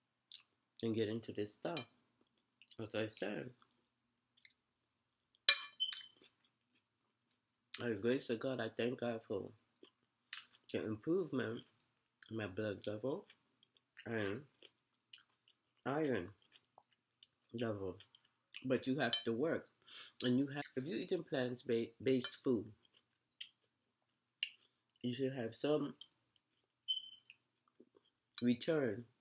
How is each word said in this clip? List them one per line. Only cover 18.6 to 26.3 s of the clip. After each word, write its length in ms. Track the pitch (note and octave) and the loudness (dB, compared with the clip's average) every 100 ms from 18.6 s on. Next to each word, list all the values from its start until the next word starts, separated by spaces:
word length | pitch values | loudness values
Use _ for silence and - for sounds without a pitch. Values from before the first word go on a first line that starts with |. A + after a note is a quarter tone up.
| C3 | 2
But 220 | B2 C3+ | 2 2
you 120 | C3+ | 2
have 240 | B2 A#2+ - | 2 2 0
to 80 | |
work, 340 | A2+ D#3 B2+ - _ - - - - | 2 2 0 -4 _ -16 -14 -10 0
and 160 | B2+ B2 | 4 4
you 80 | C#3 | 4
have, 160 | C#3+ C#3+ - | -2 -6 -4
if 100 | C3+ | -2
you're 120 | A3 | -2
eating 260 | F3+ F3+ | 0 -2
plants 380 | - C#3+ B2 B2 | 0 0 0 0
ba-, 300 | - A#2 A#2 - | 0 2 0 -2
based 360 | G#2+ C3 B2 - | 2 4 2 -2
food, 220 | - A#2 - - _ _ _ _ _ - - _ _ _ _ _ _ _ _ _ - - _ _ _ _ | 2 2 0 -10 _ _ _ _ _ -16 -16 _ _ _ _ _ _ _ _ _ -8 -8 _ _ _ _
you 100 | B2 | -4
should 200 | A#2+ C3 | 0 0
have 200 | C3+ A2+ | 0 -4
some 420 | A2+ D3 D3+ C#3+ - - _ _ | 0 2 2 2 -6 -16 _ _